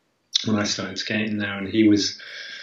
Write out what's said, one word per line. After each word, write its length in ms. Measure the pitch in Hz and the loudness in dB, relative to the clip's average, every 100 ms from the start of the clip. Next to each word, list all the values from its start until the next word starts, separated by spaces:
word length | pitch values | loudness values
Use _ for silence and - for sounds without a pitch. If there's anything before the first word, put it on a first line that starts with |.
| _ _ _ - 117 | _ _ _ -2 0
when 100 | 107 | 0
I 80 | |
started 340 | 104 - 95 98 | 0 -4 -6 -6
skating 380 | - 107 107 104 | -4 -2 -2 -2
there, 220 | 101 101 | -4 -4
and 100 | 98 | -2
he 180 | 110 107 | 4 6
was 320 | 101 95 - - - - - | 6 2 -4 -14 -14 -14 -14